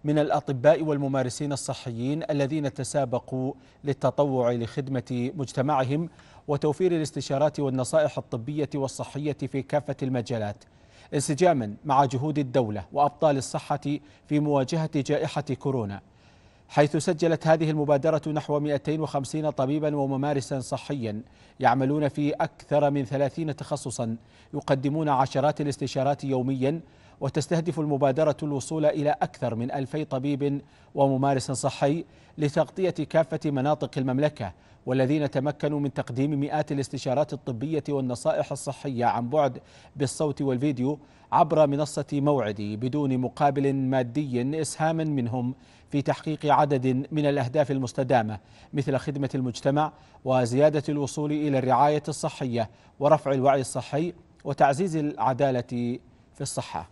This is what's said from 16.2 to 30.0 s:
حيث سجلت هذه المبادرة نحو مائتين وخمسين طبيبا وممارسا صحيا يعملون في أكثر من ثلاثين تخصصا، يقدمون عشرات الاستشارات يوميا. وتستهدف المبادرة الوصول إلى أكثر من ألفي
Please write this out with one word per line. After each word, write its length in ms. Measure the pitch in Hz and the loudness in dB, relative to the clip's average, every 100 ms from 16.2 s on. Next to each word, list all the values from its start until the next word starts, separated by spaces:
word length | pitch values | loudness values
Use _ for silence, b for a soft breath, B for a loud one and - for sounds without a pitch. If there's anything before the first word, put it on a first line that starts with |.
| b b b b b | b b b b b
حيث 280 | - 147 160 | 4 4 4
سجلت 500 | 190 160 170 160 160 | 0 0 2 2 4
هذه 240 | 160 156 | 4 4
المبادرة 520 | 156 143 143 160 156 156 | 0 2 2 2 0 -2
نحو 340 | 151 - 147 | -4 -2 -2
مائتين 400 | 147 143 151 156 | 0 -2 -2 -4
وخمسين 500 | 147 143 127 156 151 | -2 -4 -4 -4 -2
طبيبا 460 | - 135 151 151 147 | 0 0 0 0 0
وممارسا 640 | 139 135 147 143 - 139 | -2 0 0 -2 -4 -8
صحيا 640 | 120 131 - 147 110 107 - b b b | -6 -8 -6 -6 -4 -6 -12 b b b
يعملون 480 | 127 127 131 151 147 | 4 4 2 2 0
في 240 | 147 147 | 0 -2
أكثر 580 | - 160 - - 147 143 | 0 -4 -4 0 2 2
من 140 | 143 | 0
ثلاثين 520 | 127 139 139 - 156 135 | -2 -2 -2 -2 -6 -6
تخصصا، 600 | - 143 135 - 113 113 b b b | -8 -8 -6 -6 -4 -6 b b b
يقدمون 540 | 147 - 135 139 156 151 | -8 0 0 2 0 2
عشرات 520 | 131 135 139 143 147 | 2 2 2 0 0
الاستشارات 640 | 143 135 135 139 131 143 | -4 -4 -4 0 0 0
يوميا. 560 | 139 131 127 135 131 165 B B B B | -2 0 0 0 0 -2 B B B B
وتستهدف 600 | 135 160 - 165 165 151 | -4 -2 0 0 0 -2
المبادرة 560 | 151 139 139 131 156 135 | -2 2 2 4 2 0
الوصول 440 | 151 143 - 160 151 | -4 -4 -4 0 0
إلى 240 | 147 147 | 2 0
أكثر 440 | 143 - - 123 | 0 -4 -4 -4
من 180 | 113 123 | -4 -4
ألفي 320 | 143 127 151 | -6 -6 -6